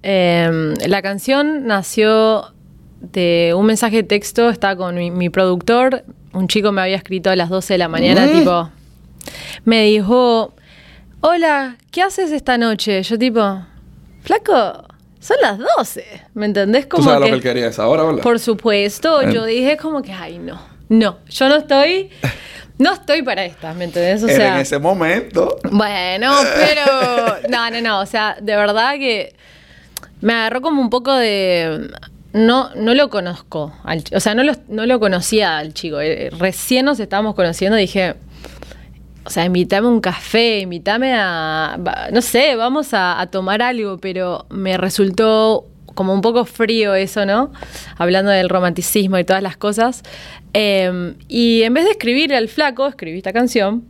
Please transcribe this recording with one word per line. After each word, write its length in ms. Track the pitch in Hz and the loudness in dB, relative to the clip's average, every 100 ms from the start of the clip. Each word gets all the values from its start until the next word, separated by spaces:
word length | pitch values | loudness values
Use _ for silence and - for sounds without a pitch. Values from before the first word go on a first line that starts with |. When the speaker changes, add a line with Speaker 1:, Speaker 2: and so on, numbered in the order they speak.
Speaker 1:
Em, 680 | 190 196 175 170 165 160 156 - 147 | 0 2 2 2 2 0 -2 -2 -2
la 160 | 196 | -2
canción 680 | 196 196 - 269 294 302 247 | -2 -6 0 0 0 -2 -2
nació 840 | 202 - - 214 220 220 220 - - - - - - | -2 -2 0 4 4 4 2 -2 -20 -20 -20 -20 -20
de 540 | 175 190 175 170 170 175 | -8 -2 2 4 2 4
un 100 | 214 | 2
mensaje 300 | 220 233 220 | 2 2 0
de 80 | |
texto, 460 | 180 208 208 - 233 | 0 -2 0 2 2
estaba 260 | 233 196 185 | 2 -2 -2
con 200 | 180 175 | -4 -4
mi, 140 | 175 | -4
mi 200 | 180 175 | -2 -2
productor, 720 | 190 185 180 175 240 254 240 - - - | 2 2 0 2 2 2 0 -8 -20 -10
un 160 | 185 185 | -4 0
chico 240 | 214 208 | 0 0
me 80 | 202 | 0
había 160 | 185 190 | -2 -4
escrito 320 | - 185 185 | -4 -2 0
a 80 | 185 | 0
las 100 | 170 | 0
doce 280 | 185 - 185 | -2 0 0
de 20 | |
la 100 | 170 | 0
mañana, 380 | 165 170 - 285 | 2 4 4 6
Speaker 2:
Mm. 140 | 330 | 4
Speaker 1:
tipo, 300 | 247 175 165 - - - - - - - - - | 4 2 -2 -12 -20 -20 -20 -20 -20 -18 -18 -4
me 220 | - 226 214 | 2 4 4
dijo, 680 | 214 196 247 247 226 214 - - - - - - - | 4 4 4 4 2 0 -10 -20 -20 -20 -20 -20 0
"Hola, 560 | 311 349 330 285 269 240 _ | 2 4 2 0 -2 -10 _
¿qué 100 | 339 | -2
haces 320 | 381 381 349 | -2 0 -2
esta 240 | 302 269 240 | -2 0 0
noche?". 440 | 233 214 214 196 | 0 0 -2 -2
Yo 140 | 190 226 | -2 0
tipo, 440 | 247 226 202 190 175 - - - - - | 0 2 0 -2 -12 -20 -20 -20 -20 -20
"Flaco, 600 | - 415 415 302 196 - - - _ _ | -2 -2 2 2 2 -4 -20 -20 _ _
son 160 | - 523 | -2 2
las 160 | 480 202 254 - | 2 0 0 0
doce", 260 | 247 - 214 - - | -2 -8 -16 -20 -16
¿me 120 | 208 208 | -6 -2
entendés? 440 | 196 196 247 277 | 0 2 0 0
Speaker 2:
Tú 80 | 349 | 2
Speaker 1:
Como 80 | 143 | 4
Speaker 2:
sabes 140 | 143 | 4
lo 40 | 139 | 4
Speaker 1:
que 40 | |
Speaker 2:
que 40 | 131 | 2
él 40 | |
quería 240 | 127 123 117 | 0 -2 -2
a 20 | |
esa 180 | 107 110 | 0 0
hora, 160 | 156 | 2
¿verdad? 180 | 160 147 | 2 0
Speaker 1:
Por 160 | 240 233 | 0 0
supuesto, 840 | 240 208 226 202 202 - 320 302 | 0 -2 0 0 0 -2 0 2
Speaker 2:
Em. 100 | 262 | 2
Speaker 1:
yo 140 | - 220 | 0 -2
dije 320 | 233 254 302 | 0 0 -2
como 240 | 311 302 | -4 -6
que, 100 | 196 | -8
"Ay, 280 | 190 170 170 | -12 -14 -14
no, 200 | 170 175 - - - | -14 -16 -20 -20 2
no, 300 | 220 208 180 - | 2 2 -2 -14
yo 180 | - 269 | 0 4
no 80 | 302 | 4
estoy, 520 | 302 277 294 370 381 - 127 - - - - - | 4 2 4 0 -4 -6 -6 -6 -18 -20 -20 0
no 140 | 285 | 0
estoy 280 | 381 - 294 | 0 -2 -2
para 240 | 247 190 180 | 0 -4 -6
estas", 300 | 165 160 170 | -10 -12 -8
¿me 80 | 175 | -6
entendés? 380 | 175 175 208 | 0 0 2
O 40 | 220 | 2
Speaker 2:
Era 80 | - | 4
Speaker 1:
sea, 180 | 202 - | 4 2
Speaker 2:
en 60 | |
ese 180 | 135 143 | -2 0
momento. 800 | 160 190 165 165 - 165 - - - | 0 0 0 -2 -2 -2 0 -2 0
Speaker 1:
bueno, 640 | 202 208 196 180 190 247 285 277 285 | 0 0 -2 -4 -2 2 2 2 4
pero, 840 | 294 302 285 269 254 240 226 196 233 | 4 4 2 2 0 0 0 -2 -2
no, 220 | 240 233 | -2 -2
no, 100 | 233 | -2
no, 180 | 233 202 | -2 -2
o 60 | 196 | -2
sea, 300 | 226 214 - | -2 -4 -4
de 140 | 208 208 | -2 0
verdad 380 | 208 214 247 285 | 2 2 0 0
que 380 | 269 214 - _ - - - - - - - - | -2 -2 -6 _ -20 -20 -20 -20 -20 -20 -20 -4
me 120 | 220 | 0
agarró 280 | 233 226 240 | 0 0 -2
como 200 | 285 285 | -2 0
un 80 | 240 | 0
poco 240 | 240 247 | 0 0
de, 800 | 269 226 202 190 175 165 156 151 - - - - | 0 2 0 0 0 0 -4 -8 -14 -20 -20 -4
no, 400 | 208 226 254 254 - | 2 4 2 -2 -4
no 200 | 220 262 | 0 2
lo 160 | 285 | 2
conozco, 600 | 208 175 175 - 160 151 - | -2 -6 -10 -10 -8 -8 -12
al 200 | - 160 | -8 -8
chi-, 120 | - 196 | -4 -2
o 40 | |
sea, 140 | 214 | 0
no 100 | 220 | 2
lo, 100 | 285 - - | 2 0 -8
no 200 | 214 226 | -4 0
lo 120 | 247 | 2
conocía 600 | 208 185 - 220 190 156 | 2 0 0 0 0 -2
al 160 | 156 - | -6 -10
chico, 240 | 170 147 | -8 -4
eh, 300 | 151 156 131 | -4 -4 -6
recién 540 | 165 185 180 - 254 269 | -2 -4 -2 -2 2 2
nos 140 | 254 | 0
estábamos 360 | 214 196 214 202 | -2 -2 -2 0
conociendo, 420 | 175 170 190 220 | -2 0 0 2
dije, 380 | 185 196 180 - - - - - - - - - - - - | 0 0 -2 -6 -18 -20 -20 -20 -20 -20 -20 -20 -20 -20 -8
o 40 | |
sea, 160 | - 175 | -4 0
invítame 400 | 180 180 196 240 | 0 0 0 2
a 40 | |
un 100 | 226 | 2
café, 580 | 185 175 - 226 233 214 | 0 -6 -2 0 2 0
invítame 520 | 185 170 190 220 262 | -6 -6 -4 -2 0
a, 640 | 240 190 165 160 156 151 170 175 | 0 -2 -2 -4 -2 -4 -4 -6
va, 220 | - - | -6 -2
no 100 | 220 | -2
sé, 320 | 240 233 294 233 | 0 2 2 2
vamos 400 | 233 285 294 208 | 0 -2 -2 -2
a, 260 | 180 170 | 0 -2
a 60 | 180 | -4
tomar 340 | 196 190 214 | -4 -2 -2
algo, 380 | 240 247 208 185 | -2 -2 -6 -8
pero 480 | 190 185 180 170 - | -8 -6 -6 -6 -10
me 260 | 190 190 185 | -6 -4 -2
resultó 880 | 180 - 196 185 220 220 220 214 - - - | -2 0 0 2 2 4 2 0 -4 -20 -16
como 200 | - 190 | -4 0
un 80 | 196 | 2
poco 240 | 220 233 233 | 2 0 -2
frío 500 | - 226 226 208 190 | -2 0 0 2 0
eso, 300 | 190 214 196 | 0 -2 0
¿no? 260 | 208 285 - - - - - | 0 -2 -8 -18 -18 -18 -2
Hablando 340 | 175 190 196 | 0 2 2
del 160 | 196 180 | 2 2
romanticismo 680 | 190 180 175 175 214 190 190 | 0 0 -2 -2 0 2 0
y 60 | 175 | 0
todas 180 | 190 | 0
las 140 | 196 - | -2 -4
cosas. 460 | 208 208 233 254 - - - - - | -4 0 0 -2 -14 -20 -20 -20 -4
Em, 640 | 208 208 196 185 180 175 - - | -2 2 2 0 -2 -6 -10 -6
y 340 | 233 233 226 | 0 2 4
en 100 | 226 | 2
vez 100 | 262 | 2
de 80 | 370 | 2
escribirle 460 | 427 233 254 311 269 | 0 0 0 0 0
al 100 | 226 | -2
flaco, 400 | - 294 240 277 | -2 -2 0 -4
escribí 300 | - 165 170 | -4 -10 -8
esta 160 | 190 | -4
canción 500 | 214 247 233 196 233 | 0 0 0 0 -2